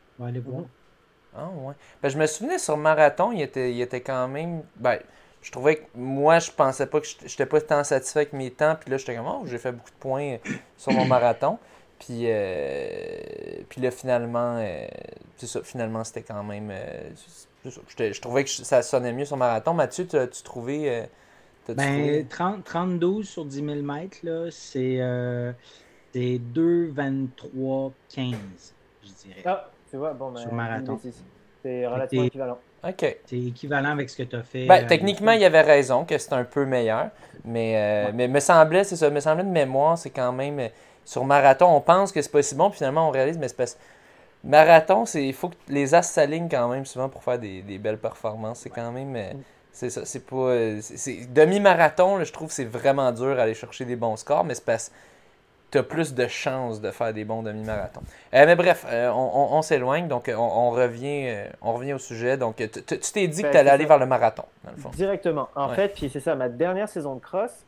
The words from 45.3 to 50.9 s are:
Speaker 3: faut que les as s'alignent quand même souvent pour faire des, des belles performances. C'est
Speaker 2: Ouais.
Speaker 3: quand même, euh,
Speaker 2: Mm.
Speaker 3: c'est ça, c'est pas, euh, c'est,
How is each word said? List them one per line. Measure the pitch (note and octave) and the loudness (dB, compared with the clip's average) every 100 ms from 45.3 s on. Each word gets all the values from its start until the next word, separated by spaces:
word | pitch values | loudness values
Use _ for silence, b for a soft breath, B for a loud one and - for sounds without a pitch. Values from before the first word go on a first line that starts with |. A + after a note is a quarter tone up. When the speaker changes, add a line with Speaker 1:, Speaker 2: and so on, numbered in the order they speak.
Speaker 3:
faut | C3 F3 | -4 -8
que | - - | -10 -4
les | C#3 C3+ E3+ | -2 4 4
as | |
s'alignent | F3 - C#3+ D#3+ E3+ | 4 2 0 0 -2
quand | C#3+ A#2+ | -2 -2
même | C3 C3+ | -4 -6
souvent | B2 C3+ | -6 -8
pour | - | -6
faire | - B2 | -4 -4
des, | G#2 F#2+ | -6 -12
des | G2 G2 | -12 -6
belles | G#2+ A2 | -6 -4
performances. | A#2 - A2 A2 A2 B2 | -6 -8 -8 -8 -10 -10
C'est | A#2+ | -12
Speaker 2:
Ouais. | A#2 | -10
Speaker 3:
quand | A#2 | -10
même, | B2 C#3 B2 | -8 -8 -8
euh, | G2 | -10
Speaker 2:
Mm. | C#3 b b b | -12 b b b
Speaker 3:
c'est | - B2 | -10 -8
ça, | - - | -8 -10
c'est | C3 - | -12 -8
pas, | C3 | -2
euh, | B2+ A#2+ A2+ G#2 | 2 2 0 -4
c'est, | G#2 | -10